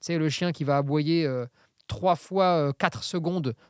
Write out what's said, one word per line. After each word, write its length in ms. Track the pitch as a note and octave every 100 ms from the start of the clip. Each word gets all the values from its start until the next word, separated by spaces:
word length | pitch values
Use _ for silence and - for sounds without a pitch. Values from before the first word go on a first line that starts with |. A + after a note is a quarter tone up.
sais, 180 | - E3+
le 100 | D#3
chien 240 | C#3 F3
qui 120 | D3+
va 120 | C#3+ C#3
aboyer, 480 | C#3 D3+ D3+ E3 D3+
euh, 200 | B2+ A#2+ _ _ _ -
trois 280 | - F#3 F3
fois, 280 | - F#3+ F#3 E3+ C#3+
euh, 40 |
quatre 300 | C3+ F3+ -
secondes 500 | - F#3 E3+ F#3 C3+ A2 _